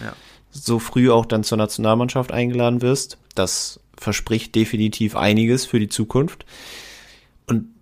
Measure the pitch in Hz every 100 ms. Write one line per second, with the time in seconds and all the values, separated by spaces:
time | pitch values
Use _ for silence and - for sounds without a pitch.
0 | 113 - - - _ 139 - 117 - 127
1 | 127 117 113 110 104 110 107 - 110 113
2 | 123 135 123 117 120 123 120 123 123 135
3 | - - _ - 92 - - - _ -
4 | - 101 - 110 - 113 110 110 107 -
5 | 107 - 101 107 113 127 - 120 107 -
6 | 107 131 151 - - - - - - -
7 | - - _ _ - 113 110 -